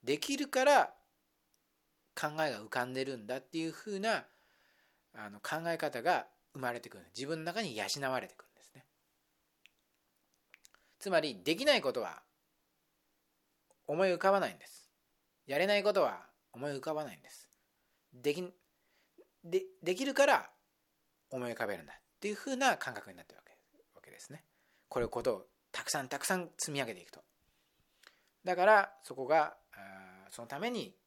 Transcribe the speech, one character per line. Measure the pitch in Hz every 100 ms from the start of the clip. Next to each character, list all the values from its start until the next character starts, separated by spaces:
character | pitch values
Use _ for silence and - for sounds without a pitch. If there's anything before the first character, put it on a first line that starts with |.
で | - 151
き | - 277
る | 277
か | 254
ら | 269 277 - - _ _ _ _ _ _ _ _ _ _ _
考 | - 151 151
え | 156
が | 110
浮 | 107
か | 131
ん | 123
で | 127
る | 135 127
ん | 104
だ | 127
っ |
て | - 165
い | 165
う |
風 | 156 214 196
な、 | 214 185 - _ _ _ _ _ _ _ _
あ | - 104
の、 | 104
考 | - 156 170
え | 165
方 | 151 120
が | 139 156 - _ _
生 | 139
ま | 127
れ | 120
て | 113
く | 101
る。 | 87 -
自 | 135
分 | 160
の |
中 | 160 190
に | 202 107
養 | 98 143 139
わ | 131
れ | 98
て |
く | -
る | -
ん |
で | _
す | -
ね。 | - _ _ _ _ _ _ _ _ - _ _ _ _ _ _ _ _ - - _ _ _
つ | 202
ま | 175
り、 | 151 101
で | 143 170
き |
な | 285
い | 254
こ | 143
と | 123
は | 98 78 _ _ _ _ _ _ _ _ _ _ _ _ _ _ _ _ -
思 | 151 190
い |
浮 | 175
か | 190
ば | 196
な | 143
い |
ん | -
で | -
す。 | - - _ _ _ _ _ -
や | 139
れ | 190
な | 208
い |
こ | 202
と | 196
は | 135 101 - _ _
思 | 117 143
い |
浮 | 139
か | 156
ば | 151
な | 147
い | 95
ん |
で | -
す。 | - - _ _ _ _ _ _
で | 123 143
き | 151
ん、 | 180 _ _ _ _ _ _ _ - _
で、 | 170 185 190 -
で | 165
き | 190
る | 269
か | 269 285
ら | 240 - _ _ _ _ _ _ _ _
思 | 131 123
い |
浮 |
か | 113 107
べ | 95
る |
ん | 76
だ |
っ | - _ _
て | 202
い |
う | 208
風 | - 254
な | 269 185
感 | -
覚 | 110 -
に | 87
な |
っ | -
て |
る | -
わ |
け、 | _ _ _ _ _
わ | -
け | -
で | -
す | -
ね。 | 151 _ _ _ _ _
こ | 131
れ |
を | 117
こ | 120
と | 123
を | 101 - _ _
た | -
く | -
さ | 151
ん | 131
た | 143
く |
さ | - 185
ん | 170 -
積 | -
み | 143
上 | 120
げ |
て | 92
い |
く | 87
と。 | - _ _ _ _ _ _ _ _ - _ _ _
だ | 180 175
か |
ら、 | 190 214 196 -
そ | -
こ | 131 131
が、 | 156 151 - _
あ | - 98 95 95 92 -
ー、 |
そ | -
の | 117
た | 139
め | 226
に | 240 107 -